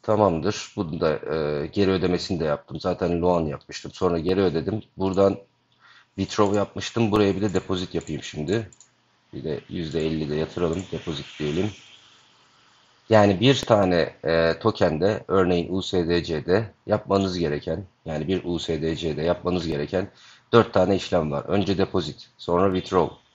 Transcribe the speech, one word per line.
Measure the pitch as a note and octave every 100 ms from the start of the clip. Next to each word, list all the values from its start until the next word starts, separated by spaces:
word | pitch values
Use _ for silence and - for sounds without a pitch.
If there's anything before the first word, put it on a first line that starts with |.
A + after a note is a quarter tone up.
Tamamdır. | - G#2+ G2+ E2 E2 G#2+ - -
Bunu | F2 D#2+
da, | D#2+
e, | D2+ - D#2+ D2 D2 D2+
geri | - F#2+
ödemesini | F#2+ F2+ F2 - F2+
de |
yaptım. | D#2 D2 - E2
Zaten | F#2+ F2 F2+ F2
loan | F2 F2 D#2
yapmıştım. | C#2 - - -
Sonra | - F2+ E2+
geri | D#2+ F#2
ödedim. | F#2+ D#2+ D#2+ G#2+ - -
Buradan | F#2+ F#2 G2 - - _ _ _ - - _ -
withdraw | G2 - G2+ G2+
yapmıştım. | G2 - - A#2 A2+
Buraya | G#2+ G2+ F#2+
bir |
de | G#2
depozit | F#2 - F#2 F#2
yapayım | E2+ E2 D2
şimdi. | - D2+ D2+ A2 G#2+ _ - _ _ _ _
Bir | C#2+
de | C#2+ D2 -
yüzde | F2+ D#2+ D#2 D#2+
elli | D#2+ D2+
de |
yatıralım. | D2+ D#2 - E2+ E2+ F#2
Depozit | E2 - D2 - -
diyelim. | D2+ D#2 G#2+ G2 - - - _ _ _ _ _ _ _ _ _ _
Yani | A2 G#2 F#2
bir | A#2+ C3
tane, | - G#2+ F#2+ F2 D2+ -
e, | D2+ E2 E2 D#2
tokende, | A2+ - F#2 D#2 F#2+ G#2+ -
örneğin | F#2+ F2+ F2 E2+
U | F#2
S | F2+ F#2+ E2
D | F2
C'de | D#2 D#2 - F#2+ A2 _ -
yapmanız | G#2 - G2 F#2+ F2+
gereken, | D#2+ D2 E2+ E2 F#2+ _
yani | - D#2 D2+
bir | F#2
U | F2 E2+
S | - D#2+
D | D#2+ D#2+
C'de | E2 D2
yapmanız | E2 F2 F#2 F2+ E2
gereken | D2 D2 F#2 G2 _ - - _
dört | A#2 A2+
tane | - F#2 F#2+
işlem | - F2+ D#2
var. | C#2+
Önce | - G2 F#2+ F#2
depozit, | F#2+ F#2+ D2+ - - _
sonra | - F2 G2
withdraw | F#2 - F#2+ D#2 - _